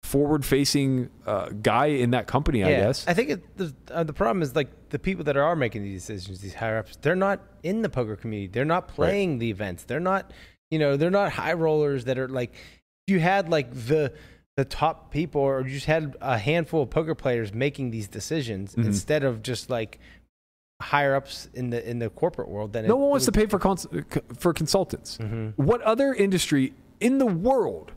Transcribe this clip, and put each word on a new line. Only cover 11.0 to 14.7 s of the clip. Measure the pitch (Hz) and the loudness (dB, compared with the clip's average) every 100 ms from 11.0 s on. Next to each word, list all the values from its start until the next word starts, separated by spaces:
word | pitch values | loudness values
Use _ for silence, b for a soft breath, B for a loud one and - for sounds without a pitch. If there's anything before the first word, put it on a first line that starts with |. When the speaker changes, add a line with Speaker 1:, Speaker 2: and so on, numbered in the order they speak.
| 165 | 4
Speaker 2:
not | 196 196 | 4 2
high | - 113 | 0 -2
rollers | 170 160 156 147 139 120 | 0 2 2 2 0 -2
that | 127 | -2
are, | 131 | -2
like, | 131 123 B B B _ _ - | -4 -6 B B B _ _ 0
if | |
you | 190 | 2
had, | 165 196 165 | 4 2 2
like, | 165 123 | 0 0
the, | 131 113 156 139 B B B B - | -8 0 0 0 B B B B -4
the | |
top | 135 | -2